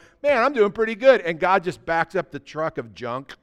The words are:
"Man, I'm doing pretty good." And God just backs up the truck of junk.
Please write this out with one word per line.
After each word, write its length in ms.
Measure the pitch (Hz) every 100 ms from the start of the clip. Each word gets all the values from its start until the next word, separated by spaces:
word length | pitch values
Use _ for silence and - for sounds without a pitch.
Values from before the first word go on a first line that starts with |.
| - _
"Man, 200 | 285 262
I'm 120 | 247
doing 180 | 277 202
pretty 220 | 226 220
good." 260 | 214 262 233
And 180 | 175 165
God 260 | 180 196
just 200 | 175 -
backs 300 | - 165 160
up 160 | 180 165
the 100 | 143
truck 380 | - 151 160 143
of 160 | 117
junk. 400 | 98 120 123 139 -